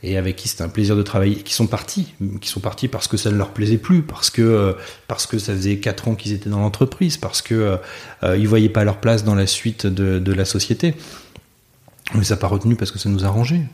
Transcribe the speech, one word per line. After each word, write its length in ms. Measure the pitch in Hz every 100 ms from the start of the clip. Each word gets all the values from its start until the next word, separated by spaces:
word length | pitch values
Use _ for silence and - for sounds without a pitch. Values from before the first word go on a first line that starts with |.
et 140 | 92 95
avec 180 | 92 92
qui 120 | -
c'était 160 | -
un 60 | 85
plaisir 260 | 98 104 104
de 60 |
travailler, 380 | 98 101 98 104
et 40 |
qui 100 | -
sont 120 | - 113
partis, 480 | 107 - - 175 - 98 101
qui 80 | -
sont 120 | -
partis 280 | 104 104 127
parce 200 | 110 -
que 100 | 110
ça 140 | 110
ne 60 | 104
leur 120 | 98
plaisait 300 | - 104 110
plus, 240 | - 180
parce 260 | 156 - -
que, 140 | -
euh, 300 | 113 110 98 90 - - _
parce 180 | 117 -
que 140 | 110
ça 140 | 98
faisait 240 | 98 95 101
quatre 280 | 110 95 -
ans 60 |
qu'ils 200 | 110 104
étaient 160 | 104 104
dans 100 | 104
l'entreprise, 580 | 104 - 131 - 180 -
parce 240 | - -
que, 140 | - 113
euh, 220 | 104 92 - - - -
euh, 140 | - 92
ils 100 | 107
voyaient 220 | 110 107
pas 140 | 107
leur 140 | 104 95
place 260 | 113 113
dans 100 | 104
la 140 | 101 98
suite 400 | - 117 110 101
de, 320 | 95 98 95
de 140 | 92
la 120 | 95 95
société. 480 | 101 - 117 175 151 - - - - _ _ _ _ _ _ -
Mais 100 | 110
ça 120 | 95 98
n'a 40 |
pas 60 | 85
retenu 280 | 101 113 117
parce 160 | 98
que 80 | 98
ça 100 | 104
nous 160 | 98 98
arrangeait. 360 | 104 120 170 135